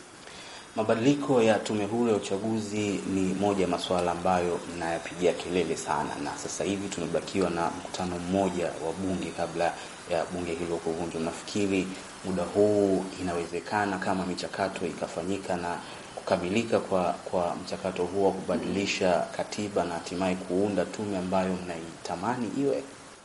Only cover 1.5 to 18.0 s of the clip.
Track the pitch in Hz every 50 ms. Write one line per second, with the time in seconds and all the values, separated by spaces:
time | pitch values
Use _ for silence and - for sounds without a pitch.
1.5 | 107 101 - - 110 107 101 98 113 117 120 117 107 98 - - 98 98 110 113
2.5 | 113 110 107 101 104 107 104 101 98 92 - 98 95 95 95 92 92 92 104 104
3.5 | 101 95 90 87 87 - - - 92 90 87 87 85 87 87 92 92 87 87 87
4.5 | 85 - - - 85 87 85 82 82 80 - - 80 85 90 85 - - - 85
5.5 | 90 92 82 80 80 - - - 80 73 73 69 64 67 73 73 - - - -
6.5 | - - 78 92 101 98 98 98 - - 82 80 85 78 - - - 98 92 87
7.5 | 85 85 85 - - - - - - - 92 90 87 87 87 87 92 98 98 92
8.5 | 92 90 82 76 69 - 76 82 82 90 95 95 92 82 82 82 82 - 85 82
9.5 | 80 82 85 82 - - - - - - - - 87 82 69 73 90 90 87 85
10.5 | 80 82 87 85 85 82 - 82 80 85 87 82 80 82 80 80 - - - -
11.5 | - 104 101 95 98 95 90 92 92 - - - - - - 95 92 90 87 -
12.5 | - 101 104 107 104 101 101 98 95 90 92 - - 92 92 90 87 87 - -
13.5 | 87 85 - - 110 104 104 101 95 92 - 107 95 92 92 92 87 - - -
14.5 | - - 98 92 - - 95 82 73 - - - - - 82 92 98 95 - -
15.5 | 92 90 87 87 85 - - - - - - - - - - - 98 90 90 87
16.5 | 98 113 113 113 113 98 - - 98 92 87 82 - - - - - 92 87 85
17.5 | - - 90 - 90 87 - 92 92 -